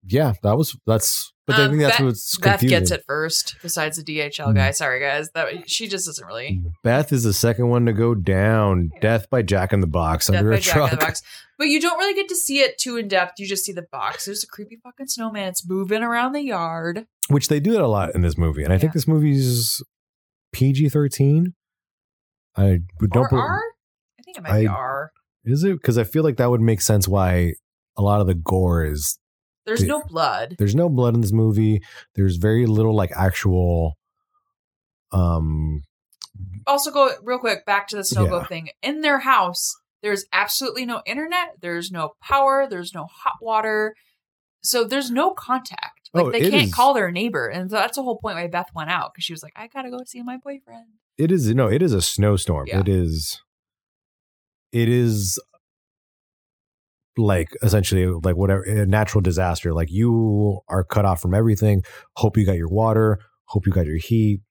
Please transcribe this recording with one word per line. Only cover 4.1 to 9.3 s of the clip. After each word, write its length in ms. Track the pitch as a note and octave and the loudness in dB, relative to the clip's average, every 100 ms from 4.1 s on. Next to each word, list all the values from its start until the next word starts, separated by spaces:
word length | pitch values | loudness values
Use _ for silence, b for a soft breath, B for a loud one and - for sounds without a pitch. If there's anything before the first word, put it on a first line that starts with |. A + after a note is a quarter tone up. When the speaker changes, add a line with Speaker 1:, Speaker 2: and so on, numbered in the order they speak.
| D#3 | -6
Speaker 2:
H 180 | D3 D3 | -6 -4
L 100 | C#3+ | 2
Speaker 1:
Mm. 60 | G#2 | 4
Speaker 2:
guy. 160 | C3+ | 2
Sorry, 280 | C#3 D3 B2+ | 0 -2 -2
guys. 300 | C#3 C#3+ D#3 | -2 -2 -4
That, 380 | E3 C#3 F3+ - | -6 -6 -6 -6
she 180 | - A3 | -6 -6
just 180 | F#3+ E3+ | -6 -6
doesn't 200 | - F2+ | -10 -12
really 360 | A2 C3 F#2 E2+ E2 | -10 -6 -6 -6 -4
Speaker 1:
Beth 280 | A#2 B2+ D3+ | 0 0 2
is 100 | C3+ | 0
the 100 | A2+ | 2
second 360 | F#2+ A#2 A2+ A#2+ | 2 0 2 2
one 160 | A#2+ A#2+ | 2 2
to 80 | |
go 220 | G#2+ A#2 A2 | 2 2 2
down. 760 | F#2 F#2+ G#2 A2 G#2 F#2 E2 - | 0 2 4 4 4 2 0 0
Death 280 | G#2+ A2+ | 0 0
by 120 | - | 0